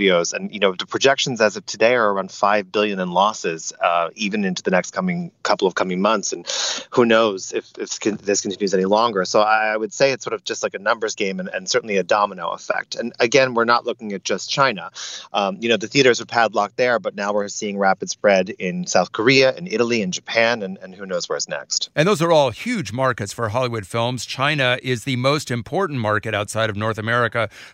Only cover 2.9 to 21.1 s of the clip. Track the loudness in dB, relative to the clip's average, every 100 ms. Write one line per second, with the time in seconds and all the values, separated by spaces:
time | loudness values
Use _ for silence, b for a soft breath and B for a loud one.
2.9 | 0 0 2 2 2 -4 -4 -8 0 2
3.9 | 2 0 -2 -4 -2 -2 -2 0 0 0
4.9 | -4 -2 -2 -6 _ -2 2 2 0 -2
5.9 | 0 2 2 -2 -8 -8 B B B B
6.9 | 2 6 6 4 0 -6 -8 -8 -10 -8
7.9 | -4 -2 -2 0 -2 0 -2 0 2 2
8.9 | 2 2 0 0 2 4 4 2 -2 -4
9.9 | 2 2 2 -4 -8 -6 -4 -4 -4 -2
10.9 | 0 -2 -2 -4 -4 -6 -8 -2 -2 0
11.9 | -2 2 2 2 -2 -8 -8 -6 -6 -6
12.9 | -6 -8 -2 2 4 4 2 2 2 0
13.9 | -6 -6 -8 -4 -4 -4 0 0 0 -8
14.9 | -12 B B B -2 0 0 0 0 0
15.9 | 2 4 4 0 2 2 2 -2 0 0
16.9 | 0 -2 -4 -2 -2 -2 -6 -6 0 2
17.9 | 2 -2 0 4 4 4 -4 -6 -4 0
18.9 | 0 0 0 4 6 4 2 -4 -4 -2
19.9 | -2 -2 -6 -4 2 2 0 -4 -10 -14
20.9 | -14 -6